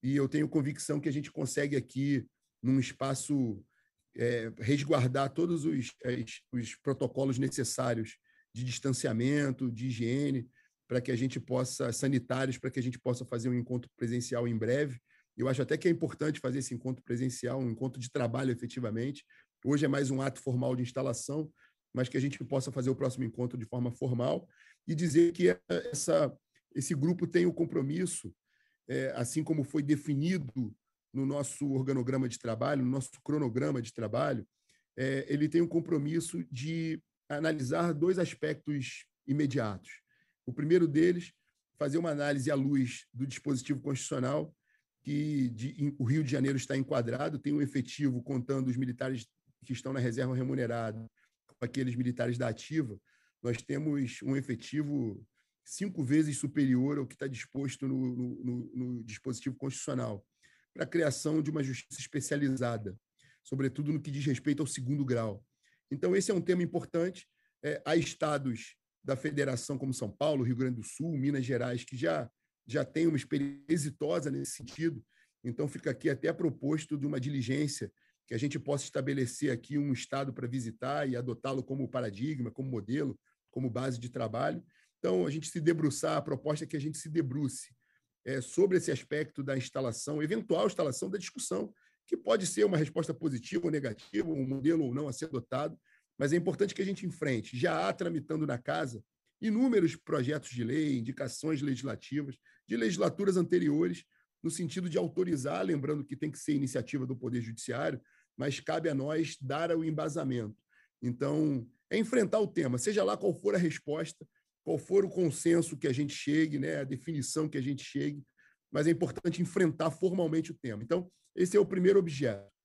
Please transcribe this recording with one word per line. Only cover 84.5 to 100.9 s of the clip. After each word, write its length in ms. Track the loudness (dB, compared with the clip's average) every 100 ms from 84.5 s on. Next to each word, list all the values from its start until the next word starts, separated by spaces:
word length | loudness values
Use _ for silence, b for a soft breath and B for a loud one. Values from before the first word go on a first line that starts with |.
| -2 -10 b b _
Então, 300 | 2 2 2
a 20 |
gente 180 | 0 -4
se 140 | 0
debruçar, 560 | 2 4 2 2 0 0
a 40 |
proposta 440 | 0 -4 -2 -2 -2
é 20 |
que 80 | -4
a 60 |
gente 160 | -4 -6
se 100 | -2
debruce, 680 | 0 0 0 -2 -4 -14 _ _ _ _ _ -4
é, 160 | -4
sobre 360 | -2 2 4 4
esse 140 | 2
aspecto 520 | -2 -2 -4 -4 -6
da 120 | -2 -2
instalação, 680 | -2 -2 -2 -4 -4 -2
eventual 420 | 0 -2 2 4 4
instalação 460 | 2 0 0 -4
da 80 | -4
discussão, 520 | -6 -8 -4 -4 -4 b b b _
que 100 | -2
pode 300 | 4 2 4
ser 160 | 4
uma 140 | 6 6
resposta 360 | 2 0 -2
positiva 520 | -2 -2 -2 -2 -2 0
ou 60 |
negativa, 580 | 0 -2 -6 -4 -2 0
um 180 | 0 -2
modelo 360 | 2 2 4
ou 100 | 2 0
não 120 | -4
a 60 |
ser 120 | -4 -4
adotado, 520 | -6 -2 -2 -2 -6 b b b _
mas 160 | 4
é 20 | 4
importante 380 | 4 2 0
que 80 | 2
a 40 | -2
gente 200 | 0 -4
enfrente. 520 | -2 0 0 -2 0
Já 300 | 2 2 0
há 60 |
tramitando 540 | 0 -2 -4 -2 -2 0
na 100 | -2
casa 460 | -2 -2 -2 -6 -14 _ _ _
inúmeros 560 | 0 2 4 6 4 0
projetos 540 | -4 0 0 -2 -4
de 140 | -4
lei, 340 | -2 0 0